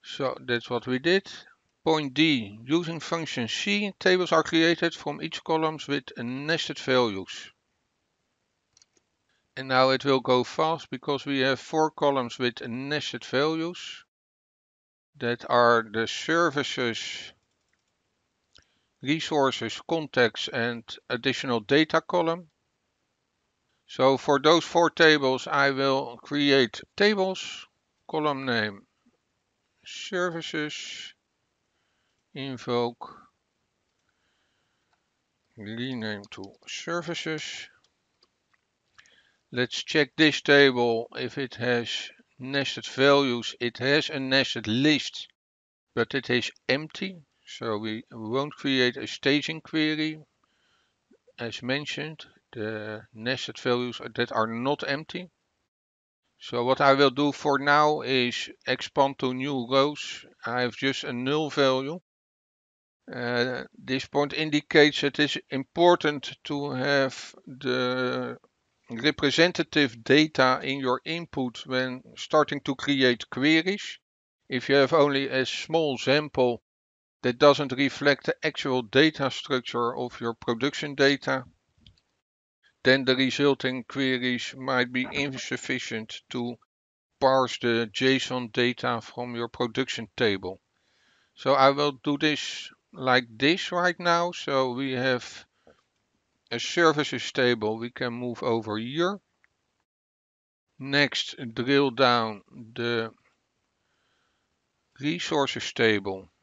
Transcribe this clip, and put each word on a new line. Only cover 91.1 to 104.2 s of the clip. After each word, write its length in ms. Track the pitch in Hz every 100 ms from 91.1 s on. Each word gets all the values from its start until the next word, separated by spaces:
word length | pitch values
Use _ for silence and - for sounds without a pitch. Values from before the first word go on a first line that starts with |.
| _ _ _
So 180 | 131
I 160 | 139 135
will 240 | 139 147 135
do 140 | - 143
this 540 | 151 143 - - - _ _
like 340 | - 131 123 120
this 420 | 110 139 185 -
right 260 | 175 180 170
now. 320 | 175 170 175
So 420 | 175 - 135 131
we 200 | 123 135
have 520 | 127 131 123 - - - _ _ _ _ _ _ _ _ _ _
a 100 | 120
services 720 | - - 165 151 135 127 -
table. 460 | - 123 120 107 110
We 140 | 120
can 220 | - 127
move 280 | 120 123 113
over 380 | 127 117 107 107
here. 400 | 117 147 175 202 _ _ _ _ _ _ _ _ _ _ _ _ _ _ _ _
Next, 560 | 131 143 143 - - - 127
drill 380 | 110 123 139 139
down 500 | 117 131 120 110 101 _ - 110
the 400 | 120 120 117 113 _ _ _ _ _ _ _ _ _ _ _